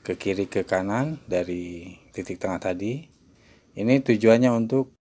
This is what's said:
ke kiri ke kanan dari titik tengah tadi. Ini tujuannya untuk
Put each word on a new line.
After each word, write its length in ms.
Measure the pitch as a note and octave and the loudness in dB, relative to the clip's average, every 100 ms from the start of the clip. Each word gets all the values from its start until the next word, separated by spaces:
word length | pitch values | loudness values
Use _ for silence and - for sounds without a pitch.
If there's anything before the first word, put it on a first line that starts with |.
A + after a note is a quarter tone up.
ke 160 | - F2+ | -6 -4
kiri 320 | G2+ F#2+ F#2+ | -2 -2 -2
ke 160 | G2+ F#2 | -4 0
kanan 560 | F#2 G2 A2+ D3 D#3+ - | -2 0 -2 -2 -6 -4
dari 640 | F2+ F2 F2+ F2 F2 F2+ F2 _ - | -4 -2 -6 -8 -12 -16 -20 _ -12
titik 260 | F2+ F2+ | -10 -8
tengah 160 | G2 F#2 | -6 -4
tadi. 480 | F#2+ F2+ G#2 C3+ E3 _ _ _ _ - _ - | -4 -4 -6 -8 -12 _ _ _ _ -20 _ -6
Ini 240 | A2 C3+ | 2 2
tujuannya 480 | C3 A2 A2 A#2 B2+ | 4 4 6 6 6
untuk 480 | A#2 A2+ C3 C3 _ | 2 0 0 -2 _